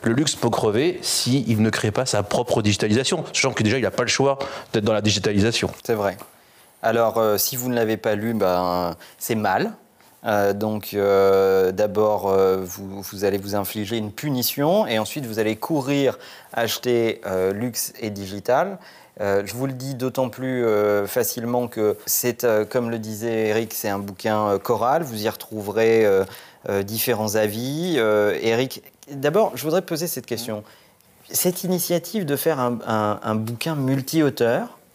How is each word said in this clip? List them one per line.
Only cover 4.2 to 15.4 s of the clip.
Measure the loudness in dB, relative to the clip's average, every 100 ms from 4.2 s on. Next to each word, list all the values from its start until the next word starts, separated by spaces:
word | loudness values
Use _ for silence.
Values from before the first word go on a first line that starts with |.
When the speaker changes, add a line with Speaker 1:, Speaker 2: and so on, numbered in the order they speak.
| 2 2 -4 -10 -4
Speaker 1:
d'être | 0
dans | 2
la | 2
digitalisation. | 2 2 2 4 4 2 -2 -4
Speaker 2:
C'est | -4
vrai. | 0 0 -2 -10 -20 _ -20 -20 _
Alors, | 0 2 2 4
euh, | 2 2
si | 0 -2
vous | -2
ne | 0
l'avez | 2 0
pas | 0 0
lu, | 0
ben, | 2 2 2 2 0 -2 -4 -14 -10
c'est | -4 -2
mal. | 0 0 -2 -6 _ _ _ _ 0
Euh, | 2 2
donc, | 0 -2 -4 -4 0
euh, | 4 6 6 6 4 4 2
d'abord, | 2 0 2 2 2 2
euh, | 4 4 2 -4
vous, | -10 -12 -12
vous | -12 -4
allez | -2 -2
vous | -2 -4
infliger | -4 -6 -6 -6
une | -6
punition | -6 -4 -2 -2 0 2 2 2
et | 0
ensuite, | -2 -6 -6
vous |
allez | -2